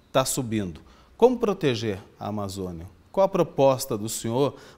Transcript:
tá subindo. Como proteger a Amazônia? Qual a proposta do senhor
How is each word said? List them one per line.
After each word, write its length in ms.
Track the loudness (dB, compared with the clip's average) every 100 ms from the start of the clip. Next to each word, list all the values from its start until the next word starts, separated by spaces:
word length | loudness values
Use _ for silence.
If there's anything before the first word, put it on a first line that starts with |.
| _
tá 100 | 0
subindo. 560 | 0 -2 -2 -2 -4 -8 -18 -20 _ 4
Como 200 | 4 4
proteger 600 | 0 0 0 0 -2 -6 -8 -12
a 120 | -8
Amazônia? 580 | -6 -6 -8 -8 -10 -14 -18 _
Qual 140 | 0 2
a 20 |
proposta 720 | 2 0 4 4 4 0 -6
do 100 | -6
senhor 480 | -6 -4 0 0 -2 -14